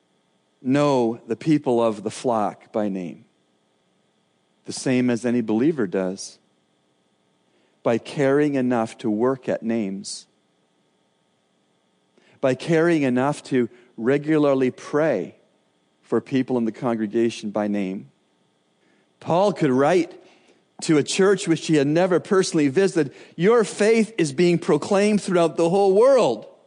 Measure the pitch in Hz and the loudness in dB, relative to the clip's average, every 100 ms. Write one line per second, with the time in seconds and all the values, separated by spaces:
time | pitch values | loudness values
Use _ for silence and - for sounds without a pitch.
0 | _ _ _ _ _ _ 123 139 147 131 | _ _ _ _ _ _ -2 0 2 2
1 | 113 120 - 110 156 147 139 117 117 104 | 0 -4 -8 -6 0 0 2 0 0 -2
2 | 101 - 131 113 98 - - 113 104 95 | -8 -6 -2 -2 -2 -6 -8 -4 -4 -4
3 | 85 - _ _ _ _ _ _ _ _ | -8 -14 _ _ _ _ _ _ _ _
4 | _ _ _ _ _ _ - - 143 127 | _ _ _ _ _ _ -14 -8 -2 0
5 | 123 117 120 120 110 110 147 151 98 95 | 0 -2 -2 -2 0 0 0 0 -2 -2
6 | 92 98 - - _ _ _ _ _ _ | -4 -6 -14 -20 _ _ _ _ _ _
7 | _ _ _ _ _ _ _ _ 131 117 | _ _ _ _ _ _ _ _ -2 -2
8 | - - 135 143 147 139 127 123 113 - | -4 -2 2 2 2 0 0 0 -2 -4
9 | 113 107 127 131 - 95 113 117 98 98 | -4 0 0 -2 -4 -6 -4 -4 -4 -8
10 | - - - _ _ _ _ _ _ _ | -12 -14 -18 _ _ _ _ _ _ _
11 | _ _ _ _ _ _ _ _ _ _ | _ _ _ _ _ _ _ _ _ _
12 | _ _ _ - 131 131 - 160 170 160 | _ _ _ -4 -2 -2 0 2 4 2
13 | 135 123 139 147 - 131 117 - _ - | 2 2 0 -2 -2 -2 -2 -6 _ -6
14 | 113 147 147 156 147 135 127 - - 147 | 0 0 2 2 2 2 0 -4 -6 -2
15 | 156 107 71 - _ _ _ _ _ _ | 0 -2 -6 -14 _ _ _ _ _ _
16 | - 117 - 131 127 123 110 104 123 113 | -4 -4 -2 -4 -2 -2 -4 -4 -4 -4
17 | 107 117 117 - 107 107 104 104 92 98 | -2 0 -2 -2 -6 -4 -4 -4 -4 -8
18 | 139 _ _ _ _ _ _ _ _ _ | -14 _ _ _ _ _ _ _ _ _
19 | _ _ - 165 208 - 151 127 143 180 | _ _ -2 0 0 0 0 2 2 2
20 | - - _ _ _ _ _ - - 151 | -2 -8 _ _ _ _ _ -10 0 0
21 | 127 - 190 185 - 160 - 151 139 160 | 0 2 2 2 0 -2 0 0 2 2
22 | 185 165 - 190 180 165 147 139 190 170 | 2 0 0 0 2 0 0 2 0 0
23 | 143 - - - 185 240 196 - 208 226 | -4 -6 -16 -2 2 4 2 0 2 4
24 | 208 - 156 135 175 170 - 147 - 196 | 2 0 -4 2 2 2 2 0 2 2
25 | 208 208 - 175 165 165 170 196 196 190 | 2 0 0 0 2 2 0 2 4 4
26 | 254 262 156 107 - - | 6 4 2 -2 -8 -20